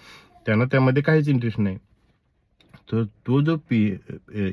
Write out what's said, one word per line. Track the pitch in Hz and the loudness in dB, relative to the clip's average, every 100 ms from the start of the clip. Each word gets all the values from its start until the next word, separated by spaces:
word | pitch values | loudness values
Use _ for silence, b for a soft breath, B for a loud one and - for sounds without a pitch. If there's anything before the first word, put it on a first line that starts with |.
| B B B - - | B B B -10 -2
त्यांना | 107 | 0
त्यामध्ये | 127 135 131 135 | 2 2 2 2
काहीच | 147 156 147 | 2 2 2
इंटरेस्ट | 131 117 110 | 0 -2 -2
नाही. | 101 95 - _ _ _ _ _ _ _ _ - - | -4 -4 -14 _ _ _ _ _ _ _ _ -20 -6
तर | 113 110 - - | -4 -4 -8 -2
तो | 135 | 0
जो | 147 160 | 2 -2
पी, | - 117 104 | -2 0 0
अ, | 92 - - - 104 95 | -2 -12 -18 -12 -6 -6